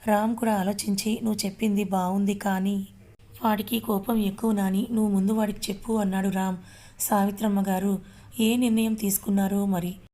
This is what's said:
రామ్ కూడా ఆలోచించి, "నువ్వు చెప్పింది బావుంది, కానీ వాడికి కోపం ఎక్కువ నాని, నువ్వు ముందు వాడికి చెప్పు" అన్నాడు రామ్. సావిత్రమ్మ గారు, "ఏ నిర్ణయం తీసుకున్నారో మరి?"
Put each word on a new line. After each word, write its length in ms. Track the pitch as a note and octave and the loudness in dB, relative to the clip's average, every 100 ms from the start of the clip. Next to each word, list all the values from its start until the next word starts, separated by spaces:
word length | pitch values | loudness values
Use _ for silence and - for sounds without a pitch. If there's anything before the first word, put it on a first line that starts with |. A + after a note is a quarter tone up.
| A3+ | 2
రామ్ 300 | G#3 A3 A#3 | 2 2 0
కూడా 180 | A3+ | 0
ఆలోచించి, 640 | G#3 F#3 G#3 - G3+ G#3+ A3 | 2 0 -2 -2 -2 0 -2
"నువ్వు 240 | A3+ G#3 G3+ | -2 -2 -4
చెప్పింది 380 | F#3+ A3 G3+ | -2 0 2
బావుంది, 500 | G3 F#3+ F3+ G3 G3+ | 0 0 0 0 0
కానీ 540 | G3+ G3+ F#3+ G3 G3+ G3 - - - - - | 0 0 0 0 -2 -6 -14 -20 -20 -20 -4
వాడికి 360 | A3 G#3+ G#3+ A3+ | 0 0 0 -4
కోపం 360 | - G3+ G3 A3+ | 0 -2 0 0
ఎక్కువ 360 | G3+ G3 A3+ | 0 0 0
నాని, 340 | G#3 F#3+ F#3+ A#3+ | 0 2 0 0
నువ్వు 200 | A3+ G#3+ | 0 2
ముందు 220 | G3 F#3+ | 2 2
వాడికి 400 | A3 G#3+ G#3 - | 0 0 -4 -6
చెప్పు" 200 | G3+ - | -8 -2
అన్నాడు 360 | A3 G3+ F#3+ G3 | -2 0 0 0
రామ్. 280 | F#3+ F#3+ F#3 - - - - | 0 -2 -4 -10 -20 -20 -10
సావిత్రమ్మ 640 | - G#3 G3 G3+ G#3+ G3+ | 0 2 2 0 0 0
గారు, 360 | G3 F#3 G3 G3 - - - - | 2 0 0 -2 -6 -20 -18 0
"ఏ 160 | A3 B3 | 2 4
నిర్ణయం 380 | B3 A3 A3+ | 2 2 2
తీసుకున్నారో 720 | A3 G3+ G3 - G3 G3 G3 G3+ | 0 0 -2 0 2 2 2 0
మరి?" 280 | F#3 F3 F#3 - | 0 -2 -10 -18